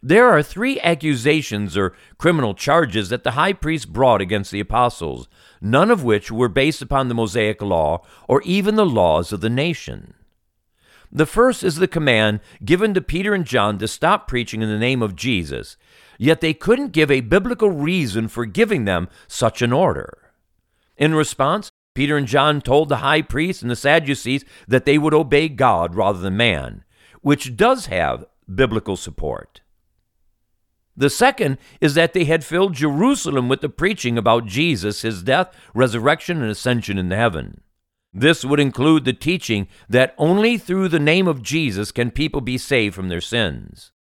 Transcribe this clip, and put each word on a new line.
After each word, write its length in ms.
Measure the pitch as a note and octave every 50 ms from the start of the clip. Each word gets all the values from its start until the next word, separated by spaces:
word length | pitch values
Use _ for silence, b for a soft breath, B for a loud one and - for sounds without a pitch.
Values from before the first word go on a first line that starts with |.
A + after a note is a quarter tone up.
| -
There 260 | B2 E3 G#3+ B3 B3
are 140 | G#3+ D3+ D3+
three 360 | - - F3 A3 C4 C#4 C4
accusations 920 | - F3 E3+ C#3+ C#3+ D#3 C#3+ B2 A2+ C#3+ D3+ D#3+ C#3 - A2 G#2 G#2 G2 D2
or 200 | G2 G2 F#2 b b b b b b
criminal 360 | - E3+ F3 D#3 C3 A2 G2
charges 560 | - - D3 C#3+ E3+ D#3+ B2 F2 A2 G#2 F2+
that 140 | A#2 B2 _
the 80 | C3
high 220 | A#2 C3+ D#3+ F#3+ G3+
priest 380 | - - D3+ D#3+ D#3 - -
brought 300 | - - C3+ C3 A#2 G2
against 300 | G2 F2+ G#2+ G#2 G2 -
the 80 | - G2+
apostles, 680 | G2+ - G#2+ A#2 B2 A#2+ - - E2+ D2+ C2 A#1+ C2 _ b b b b b b
none 280 | - G2+ A#2 C#3 F3 G#3+
of 140 | A#3+ G3 C#3
which 260 | A#2+ G#2+ G#2 - -
were 200 | A2 A2 B2 A#2+
based 320 | F2 C3+ C3+ D3+ D#3 -
upon 260 | C3+ A2 C#3+ C3+ C3+ B2
the 80 | A#2+
Mosaic 460 | A#2 A2+ G#2 F2+ A#2+ A2 G#2+ G#2+ -
law 420 | G#2 G2+ F#2 E2+ D#2 D2+ E2 E2+ b b b b b b
or 140 | B2 C#3 -
even 320 | F3+ F3+ G3+ F#3+ G3+ G#3+
the 100 | A3 G#3+
laws 460 | F3+ B2+ A2 F2+ E2+ D#2 D#2+ F2 -
of 100 | G#2+ F#2+
the 80 | D#2+ A2+
nation. 640 | A#2+ B2+ D3 E3+ E3 - - - A#1+ G1+ G1+ - - _ _ _ _ _ _ _ _ _ _ _ b b b b b b b b
The 140 | - - D#3
first 380 | D3+ - G#3+ A#3+ C4 B3 - -
is 140 | F#3+ D3+ D#3
the 100 | E3 D3+
command 540 | - E3 D#3 C#3 A#2+ A2 G#2+ G#2+ G#2 G#2 b b b b -
given 280 | G2+ D#3 F3+ G#3+ A3 G3+
to 80 | F#3
Peter 320 | - - C#3+ E3+ G3 G#3 G#3
and 120 | F#3+ E3+
John 320 | A#2 B2 B2 G2+ G#2 G#2 F#2+
to 100 | G#2 A2
stop 400 | - - - E3 G3 G3+ - -
preaching 340 | - B2 A#2 - - A2
in 80 | A2+ A2
the 80 | G#2+ G#2+
name 240 | A2+ B2 C3+ B2+
of 140 | A#2 G#2 F#2
Jesus, 600 | - - C3 B2 F#2+ E2+ D2 C2+ B1 G#1 - - _ b b b b b b b b
yet 220 | G#2+ C#3 D#3+ -
they 120 | - D#3+ D3+
couldn't 380 | - - F3+ A3+ B3+ C#4+ C4
give 180 | E3+ D#3 D3+ C#3
a 120 | C#3 C3+
biblical 480 | B2 A2 D#3+ G3+ F#3+ A#3+ B3 - A3 G3+
reason 580 | F#3 D3 C#3+ D#3 F3+ F#3 D3+ A#2 F#2 A2+ A2+ A2
for 180 | - A2+ A#2+
giving 380 | A2 F2+ - A3+ G#3+ A3 D#3 A2+
them 240 | G2 F#2 E2+ F2 - b b b b
such 340 | - - B2 A2 - -
an 100 | A#2+ A#2
order. 640 | B2 C#3+ F#3+ D#3+ F2+ C2+ - - - _ _ _ _ _ _ _ _ _ _ _ _ _ _ _ _ _
In 180 | C#3 D#3 D#3+
response, 540 | D#3 D#3 - - - C3+ C#3 E3+ G#3+ G3+ - _ _ _ _ _
Peter 220 | - C#3 C#3+ D3+
and 120 | D3 C#3 A2+
John 340 | B2+ C#3+ C3+ D3+ D3+ C#3+
told 280 | - - B2+ C#3+ D#3 C#3+
the 80 | C#3 A#2
high 240 | - C3+ D#3 D#3
priests 400 | D#3 _ - C3+ D#3 F3+ A2+ -
and 100 | - A#2+
the 40 | A#2+
Sadducees 680 | - - C#3 D3+ E3 D#3 C#3 C#3 - - A#2+ C3 C#3 - b b b b b
that 180 | A2 C3 -
they 120 | C#3+ C#3+ D3+
would 160 | D3 D#3 D3+
obey 360 | D3+ D#3+ C3 B2+ C#3+ D#3 D#3+
God 460 | C#3+ - C3+ B2 G#2 E2+ E2+ E2+ E2+
rather 240 | F#2+ G2+ G2 G#2 F2+
than 180 | F2 G2 F#2 G2+
man, 460 | A#2 A#2+ F#2 D2 C2+ B1 G#1 G1+ - b b b b b b b
which 340 | b C#3 D3 C#3+ - C3+ A#2+
does 320 | G#2 G#3 A#3 C4+ B3+ F#3+ -
have 380 | - F#2 E2 C#2+ B1 A#1+ - _ _ _ _ - F#2+
biblical 420 | F#2+ C3 A#2+ G#2+ A2 - - G2
support. 680 | F2+ - - D2+ - - D2+ A#1+ G1+ G1+ _ _ - _ _ _ _ _ _ _ _ _ _ _ _ _ _ _ _ _ _ _ _ _ _ _ _ _ _ _ -
The 120 | C3 C#3+
second 480 | - - A#3+ C4 C#4 - G#3+ C#3+ C3+ - b b b b
is 120 | - D#3 C#3
that 180 | E3 E3 E3 -
they 100 | F#3 F3
had 220 | C#3+ D#3+ E3 C#3+
filled 280 | - D#3+ F3 F#3+ G3 E3+
Jerusalem 760 | B2 C#3+ D3+ C#3 D3 G3 C4 C#4+ - - D#3+ C#3+ C3+ B2 B2
with 100 | C3+ C3+
the 80 | - C#3+
preaching 500 | - - E3 F#3+ A3 - - B2+ A#2 A#2
about 280 | G#2 A#2 A2+ A#2+ A#2+
Jesus, 560 | G#2+ F#2 A#2+ D#3 F3 D3+ G2+ E2+ G#2 G#2 -
his 220 | - A2+ A2 F#2 F2
death, 300 | A2 C3 D#3+ F#3 F3+ b b b b b
resurrection, 680 | G#2+ C3 B2+ G2+ A#2 A2 C3+ D#3 D#3 - - F3 D#3+
and 80 | B2+ A2
ascension 480 | G#2+ - - B2+ B2 A#2+ G#2+ - G2+ F#2+
into 200 | F#2 F2+ F2+ G#2
heaven. 420 | A#2 A#2 F2 D#2 B1 G1+ - - _ _ _ _ _ _ _ _ _ _ _
This 320 | F#2 A#2 D3+ E3+ - -
would 160 | C3 C#3+ D3
include 420 | C#3+ C3+ - - C3 D#3 D#3+ D#3 C3
the 80 | B2+
teaching 560 | A#2+ - - D3 F3+ F3 - - A#2 G2+ G2 b b b b b
that 260 | G#2+ B2 C3 B2+ - -
only 400 | D3 D#3 F#3 G3+ G#3+ A#3 A#3+ G#3+
through 300 | - - F3+ F#3+ F#3+ F#3
the 120 | D#3 E3
name 280 | D3 D3+ D#3+ F#3 F#3+ F3+
of 160 | D#3 C3 A2+
Jesus 480 | - C3 D#3+ D#3+ C3+ F#2+ F#2+ G#2 -
can 200 | - - A#2+ A#2+
people 280 | - - D3+ D#3+ - D3
be 180 | B2+ A#2 B2+ B2+
saved 380 | - - C#3 B2 A2 G#2 F#2
from 140 | G2 F#2+ F#2
their 100 | F2 E2+
sins. 720 | F2+ - - A#2+ A2 F2+ C#2+ A#1 G1+ G1+ G1+ - - _ _ _